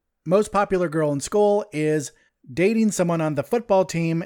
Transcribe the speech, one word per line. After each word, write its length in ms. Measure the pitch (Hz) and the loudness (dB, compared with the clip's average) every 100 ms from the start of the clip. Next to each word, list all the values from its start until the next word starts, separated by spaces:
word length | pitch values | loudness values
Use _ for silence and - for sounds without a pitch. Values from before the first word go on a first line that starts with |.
| _ _ 156 | _ _ 0
most 240 | 190 214 | 0 2
popular 380 | 196 202 190 175 | 0 0 0 0
girl 240 | 160 151 | 0 0
in 80 | 143 | -2
school 440 | - 208 208 202 208 | -2 2 2 2 -2
is 380 | 151 151 156 135 _ _ _ - | -4 -2 -2 -4 _ _ _ -12
dating 380 | 123 185 226 220 | -2 0 2 0
someone 300 | - 175 165 | 0 0 0
on 160 | 156 143 | -2 -2
the 80 | |
football 400 | 131 233 220 190 | -2 -4 0 0
team, 400 | 185 165 165 165 | 2 -2 -2 -2